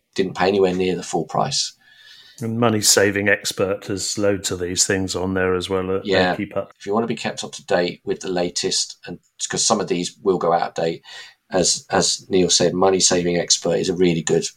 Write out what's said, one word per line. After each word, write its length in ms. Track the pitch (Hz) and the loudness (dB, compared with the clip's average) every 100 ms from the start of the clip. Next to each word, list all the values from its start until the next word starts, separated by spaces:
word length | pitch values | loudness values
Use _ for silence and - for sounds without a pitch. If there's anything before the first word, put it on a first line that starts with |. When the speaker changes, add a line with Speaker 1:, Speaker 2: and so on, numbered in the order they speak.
| _ | _
Speaker 1:
didn't 220 | - 92 - | -4 -2 0
pay 100 | 92 | 2
anywhere 280 | 101 92 | 4 2
near 200 | 90 92 | 2 0
the 80 | 90 | -2
full 220 | - 90 | -4 -6
price. 480 | 78 - - - - - _ - - - - - | -4 -2 -2 -2 -6 -8 _ -20 -20 -20 -20 -10
Speaker 2:
And 200 | 117 113 | -6 0
Money 200 | 120 107 | 2 2
Saving 480 | 101 - 101 101 101 | 4 4 4 4 2
Expert 580 | 101 - - 95 101 - | 2 0 -2 -2 -2 -4
has 300 | 98 - - | -6 -6 -2
loads 360 | 101 98 - | 0 0 -2
of 80 | 92 | -4
these 260 | 87 92 - | -4 -2 0
things 300 | 98 92 87 | 0 -2 -4
on 180 | 92 | -2
there 200 | 95 92 | 0 0
as 140 | 90 90 | 0 0
well. 220 | 95 92 | -2 -2
Uh, 80 | 95 | -2
they 120 | 98 | 0
Speaker 1:
Yeah. 260 | 92 92 87 | 2 2 0
Speaker 2:
keep 200 | 98 98 | -4 -6
up. 160 | 98 - | -8 -10
Speaker 1:
If 80 | 101 | -2
you 80 | |
wanna 140 | 104 233 | 0 0
be 80 | 110 | -2
kept 260 | 110 - | -6 -8
up 80 | - | -10
to 140 | - - | -10 -2
date 360 | 92 90 82 | 0 0 -4
with 160 | - 92 | -6 -6
the 80 | 95 | -4
latest, 720 | 90 87 - 92 - - - | -2 -2 -2 -2 -2 -4 -10
and 140 | - 87 _ - - | -16 -16 _ -10 -6
'cause 160 | 90 - | -2 0
some 140 | 107 | 0
of 80 | 90 | 0
these 280 | 87 87 - | -2 -4 -4
will 160 | 101 90 | 0 2
go 140 | 87 | 2
out 160 | 85 - | 0 0
of 60 | |
date, 280 | - 82 82 - - - _ - | -2 -4 -4 -10 -20 -20 _ -4
as, 360 | 92 85 - - | 0 0 0 -2
as 340 | 98 85 - - | 0 0 -2 0
Neil 200 | 95 87 | 2 4
said, 220 | - 87 | 4 2
Money 280 | 90 95 95 | 4 2 4
Saving 360 | - 90 87 87 | 2 2 2 0
Expert 420 | 82 - 87 85 | 0 0 0 0
is 100 | 92 | 0
a 80 | 87 | 2
really 260 | 92 82 | 2 2
good 240 | 80 82 - | 2 0 0